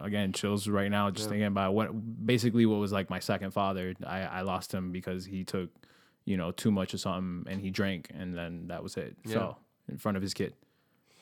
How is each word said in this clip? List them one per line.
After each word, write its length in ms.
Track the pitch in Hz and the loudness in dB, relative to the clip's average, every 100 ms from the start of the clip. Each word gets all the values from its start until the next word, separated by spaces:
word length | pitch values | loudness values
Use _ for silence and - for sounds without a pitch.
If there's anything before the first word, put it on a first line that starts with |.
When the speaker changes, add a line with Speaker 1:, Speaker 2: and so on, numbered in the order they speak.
Speaker 1:
again, 320 | 90 104 98 | -2 0 0
chills 340 | - 101 104 104 | 0 0 0 2
right 220 | 101 101 | 2 4
now 220 | 101 101 | 4 2
just 160 | 92 107 | 0 0
Speaker 2:
Yeah. 20 | |
Speaker 1:
thinking 180 | 104 104 | 2 2
about 280 | 98 95 104 | 2 4 4
what, 500 | 110 110 113 110 113 | 2 -2 -6 -2 2
basically 400 | 123 117 117 113 | 4 6 6 6
what 140 | 104 | 6
was, 120 | 101 | 2
like, 180 | 101 92 | 2 0
my 80 | 92 | -2
second 320 | - 98 95 | 0 0 0
father. 420 | 104 98 95 92 92 - | 0 0 0 -4 -6 -6
I, 160 | 92 | -4
I 200 | 92 92 | -4 -4
lost 320 | 95 92 - | -2 -2 -2
him 180 | 98 90 | -4 -2
because 340 | 90 92 92 90 | -4 -4 -6 -6
he 180 | 95 | -6
took, 260 | 90 101 87 - - - _ _ - | -4 -4 -4 -10 -20 -20 _ _ -2
you 120 | 95 | 0
know, 120 | 85 | 0
too 200 | - 113 | 2 4
much 240 | 101 92 95 | 4 2 -2
of 40 | |
something 500 | 101 92 92 87 - | -2 -2 -4 -4 -6
and 100 | 95 | -6
he 80 | 95 | -4
drank, 400 | 95 98 90 - 85 | 0 0 0 -6 -10
and 200 | 90 87 | -6 -6
then 320 | 85 87 87 | -6 -8 -8
that 120 | 87 | -8
was 160 | 92 - | -6 -6
it. 180 | 71 - 110 | -8 -8 -2
Speaker 2:
Yeah. 80 | |
Speaker 1:
So, 240 | 110 92 - _ _ - | -2 -2 -6 _ _ -12
in 120 | - | -4
front 180 | 110 98 | -2 0
of 60 | |
his 100 | 95 | -2
kid. 220 | - 95 - _ _ _ _ _ _ | -2 -4 -6 _ _ _ _ _ _